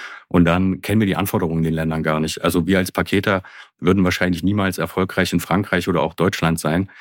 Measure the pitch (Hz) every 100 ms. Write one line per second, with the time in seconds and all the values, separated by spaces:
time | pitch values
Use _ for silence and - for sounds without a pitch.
0 | - - - 87 85 87 95 92 - 104
1 | 101 87 92 107 87 80 80 80 80 80
2 | 78 78 80 - 87 87 85 95 95 -
3 | 92 98 107 95 - - - - - 98
4 | 92 90 90 85 92 101 95 90 80 -
5 | 92 - 90 87 - 90 101 90 92 82
6 | 78 - 92 - 87 80 76 90 95 -